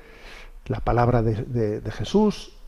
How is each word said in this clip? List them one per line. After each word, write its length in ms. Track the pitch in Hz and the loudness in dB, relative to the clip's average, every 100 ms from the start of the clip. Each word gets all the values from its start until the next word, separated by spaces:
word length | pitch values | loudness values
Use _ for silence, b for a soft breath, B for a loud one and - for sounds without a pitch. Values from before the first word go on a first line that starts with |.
| B B B B B B - | B B B B B B -6
la 120 | 113 | -4
palabra 420 | 113 113 120 123 | 0 4 4 4
de, 220 | 113 107 | 2 0
de, 380 | 131 120 107 107 | -2 -2 0 -2
de 100 | 117 | -6
Jesús, 640 | - 107 196 214 - - - | -6 0 4 4 2 -10 -18